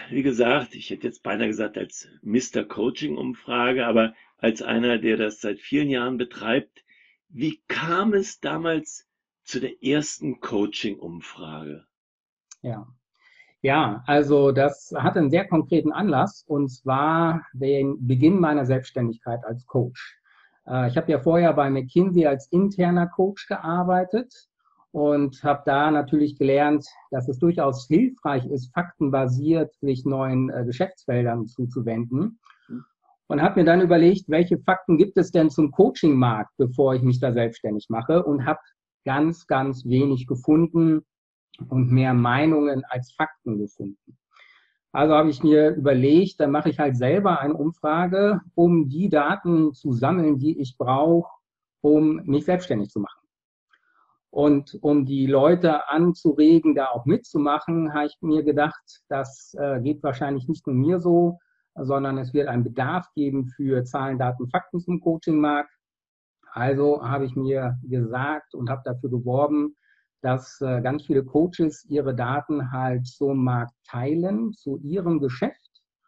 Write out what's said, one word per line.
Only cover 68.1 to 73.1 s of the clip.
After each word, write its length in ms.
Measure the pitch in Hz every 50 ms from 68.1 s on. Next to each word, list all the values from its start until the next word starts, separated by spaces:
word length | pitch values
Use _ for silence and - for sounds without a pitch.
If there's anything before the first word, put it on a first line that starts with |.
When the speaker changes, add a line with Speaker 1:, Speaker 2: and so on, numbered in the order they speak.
| 120 127 131 143 151 - - _ -
Speaker 2:
und 140 | - 123 120
habe 140 | 135 131 -
dafür 260 | - 123 - - 127
geworben, 640 | 123 120 123 123 123 135 143 147 151 147 147 151 - _ _ _ _ _ _ _ _ _ -
dass, 380 | 131 131 131 - - - -
äh, 200 | 139 131 127 120
ganz 240 | 110 127 139 151 -
viele 200 | - 143 139 131
Coaches 600 | 127 - 147 165 180 175 - 165 156 147 - - -
ihre 240 | 143 147 135 135 127
Daten 560 | 117 120 120 135 147 - - 151 143 135 123
halt 360 | 131 131 131 131 127 123 123
zum 360 | 127